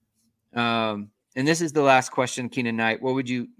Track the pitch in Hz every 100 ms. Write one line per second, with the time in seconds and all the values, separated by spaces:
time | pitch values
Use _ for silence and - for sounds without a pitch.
0 | _ _ _ _ _ 120 120 117 110 104
1 | 104 _ _ 131 139 165 165 151 139 131
2 | 127 - 127 - 123 - 120 113 113 110
3 | 131 131 123 123 120 _